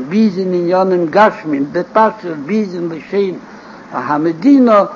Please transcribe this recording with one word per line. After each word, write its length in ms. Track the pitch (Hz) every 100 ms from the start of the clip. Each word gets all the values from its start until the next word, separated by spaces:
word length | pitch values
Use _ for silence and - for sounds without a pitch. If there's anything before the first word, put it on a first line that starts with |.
| 131
ווי 220 | 202 220
זיי 140 | 180
אין 100 | 185
ענינים 540 | 180 170 185 190 180 165
גשמיים, 560 | 185 208 - 156 143 143
בפשטות, 640 | 170 175 220 220 214 175 156 139
ווי 200 | 214 202
זיי 140 | 175
אין 100 | 170
לשון 480 | 160 - 196 196 165 - - - - -
המדינה, 920 | 139 123 151 165 160 240 277 240 214 185